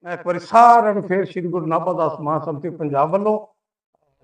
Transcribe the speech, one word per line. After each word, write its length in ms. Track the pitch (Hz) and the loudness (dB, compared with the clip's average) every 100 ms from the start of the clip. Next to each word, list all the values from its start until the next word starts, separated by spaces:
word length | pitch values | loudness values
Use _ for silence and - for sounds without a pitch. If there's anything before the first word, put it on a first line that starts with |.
ਮੈਂ 100 | 170 | -10
ਇੱਕ 120 | 175 175 | -8 -4
ਵਾਰੀ 120 | 175 | -6
ਸਾਰਿਆਂ 560 | - 226 240 240 214 | 2 6 8 8 4
ਨੂੰ 80 | 202 | -2
ਫੇਰ 220 | 180 185 | -2 -4
ਸ਼੍ਰੀ 240 | 185 196 175 | -2 -6 -6
ਗੁਰੂ 180 | 175 156 | -4 -2
ਨਾਭਾ 260 | 165 170 | -2 -2
ਦਾਸ 280 | 170 160 156 | -2 -2 -4
ਮਹਾਸਮਿਤੀ 500 | 147 156 156 143 170 | -4 -4 -4 -8 -8
ਪੰਜਾਬ 400 | 160 156 139 156 | -8 -4 0 0
ਵੱਲੋਂ, 360 | 190 208 214 214 _ _ _ _ _ _ _ | 0 0 -2 -6 _ _ _ _ _ _ _